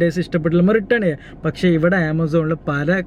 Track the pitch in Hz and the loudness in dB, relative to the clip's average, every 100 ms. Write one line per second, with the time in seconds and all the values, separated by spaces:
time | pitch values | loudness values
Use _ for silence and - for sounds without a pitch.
0 | 170 165 160 175 160 170 180 220 190 240 | 0 0 -4 -2 0 2 4 2 2 0
1 | 185 143 - - 160 - 180 165 170 190 | 0 -4 -10 -8 -8 -2 0 2 2 2
2 | 156 160 160 165 156 160 - 143 147 190 | 0 -2 0 0 0 -4 -4 -4 0 -2